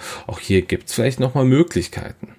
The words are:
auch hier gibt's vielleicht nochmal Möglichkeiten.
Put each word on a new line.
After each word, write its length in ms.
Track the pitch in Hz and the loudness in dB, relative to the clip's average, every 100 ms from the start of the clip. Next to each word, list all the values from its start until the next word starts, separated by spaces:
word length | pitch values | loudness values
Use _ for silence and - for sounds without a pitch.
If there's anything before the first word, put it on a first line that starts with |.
| - - - | -8 -14 -12
auch 140 | - | -10
hier 220 | - 95 | 0 2
gibt's 300 | 90 90 - | 2 -4 -4
vielleicht 280 | - 113 127 | -2 -2 0
nochmal 240 | 131 139 127 | 0 2 4
Möglichkeiten. 920 | 131 170 - 85 - - - - | 4 4 0 -4 -8 -12 -14 -18